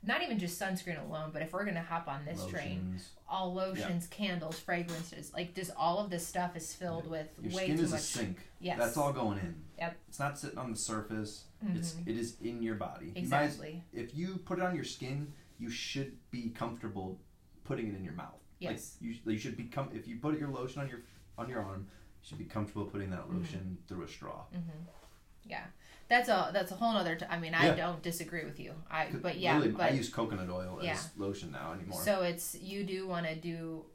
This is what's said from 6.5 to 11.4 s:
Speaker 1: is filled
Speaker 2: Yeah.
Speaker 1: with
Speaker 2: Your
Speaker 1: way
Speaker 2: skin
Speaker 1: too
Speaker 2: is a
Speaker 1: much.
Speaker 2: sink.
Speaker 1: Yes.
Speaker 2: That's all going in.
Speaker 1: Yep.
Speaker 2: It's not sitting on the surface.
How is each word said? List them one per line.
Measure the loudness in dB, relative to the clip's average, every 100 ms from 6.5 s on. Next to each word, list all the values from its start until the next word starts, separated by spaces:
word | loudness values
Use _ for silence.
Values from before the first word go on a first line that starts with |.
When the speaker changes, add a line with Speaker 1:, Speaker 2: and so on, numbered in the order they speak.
| 0
Speaker 1:
is | -8
filled | -4 -2 -2
Speaker 2:
Yeah. | -2
Speaker 1:
with | -4 -4 -6
Speaker 2:
Your | -2
Speaker 1:
way | 2
Speaker 2:
skin | 4 6
Speaker 1:
too |
Speaker 2:
is | 6
a |
Speaker 1:
much. | 4
Speaker 2:
sink. | 0 0 0 -2 -8 -8
Speaker 1:
Yes. | -2 2
Speaker 2:
That's | 4 6
all | 4
going | 4 2 2
in. | -2 -6 -10 -4
Speaker 1:
Yep. | -4 -4 -12
Speaker 2:
It's | 0
not | 0 0
sitting | -6 -4
on | -4
the | -2
surface. | 0 0 0 -2 -2 -6